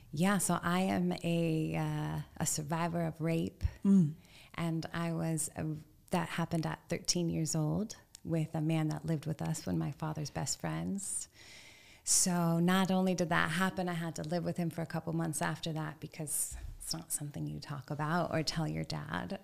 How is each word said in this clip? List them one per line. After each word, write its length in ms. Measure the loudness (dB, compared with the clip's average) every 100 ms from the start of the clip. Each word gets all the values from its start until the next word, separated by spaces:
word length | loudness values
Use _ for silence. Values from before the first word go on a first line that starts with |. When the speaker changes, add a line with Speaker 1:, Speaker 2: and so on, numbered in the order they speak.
| -10
Speaker 1:
yeah, 260 | 0 2 4
so 200 | 2 0
I 180 | 2 2
am 320 | 2 2 0 0
a, 520 | 0 2 2 2 0 0
uh, 440 | -2 -2 -2 -4 -6 -4
a 80 | -2
survivor 580 | -2 -2 -2 0 0 -2
of 80 | 0
rape, 440 | 0 2 0 -2 -2 2 6
Speaker 2:
Mm. 260 | 8 8 2 -12 -20 -14
Speaker 1:
and 320 | -4 -2 -2 -2
I 200 | -4 -2
was, 380 | 0 0 0 -2 -4
a, 80 | -4 -4 -8 -20 -2
that 180 | 0 0
happened 380 | -2 0 0 0
at 120 | -4 -6
thirteen 400 | -6 0 0 2
years 240 | 0 0 2
old 400 | 2 2 -2 -6 -20 -14
with 320 | -2 0 0
a 60 | 0
man 280 | 2 2 2
that 160 | 0 -2
lived 180 | -2 -2
with 140 | -4
us, 220 | -2 -2 -2
one 80 | -2
of 40 |
my 120 | -2
father's 360 | -4 -6 -4 -6
best 300 | -4 -4 -4
friends. 680 | -4 -4 -4 -4 -4 -6 -8 -14 -20 -20 -20 -20 -20 -12
So 540 | 2 4 4 4 4 6
not 300 | 6 6 4
only 240 | 4 4
did 160 | 2 2
that 200 | 4 4
happen, 360 | 2 0 0 -4
I 60 |
had 200 | -2 -4 -6
to 60 |
live 220 | -4 -2
with 120 | -2 0
him 100 | -2
for 120 | -2
a 40 | -4
couple 260 | -4 -2
months 260 | -2 -2 -2
after 320 | -2 -2 -4
that 280 | -4 -6 -8
because 540 | -12 -10 -4 -2 -4 -6 -12 -12
it's 140 | -8
not 180 | -8 -6
something 340 | -6 -6 -6 -6
you 140 | -6
talk 300 | -8 -10 -6
about 400 | -4 0 0 2
or 100 | 0
tell 240 | -2 -2 -2
your 160 | -2
dad. 540 | -4 -4 -4 -4 -4 -8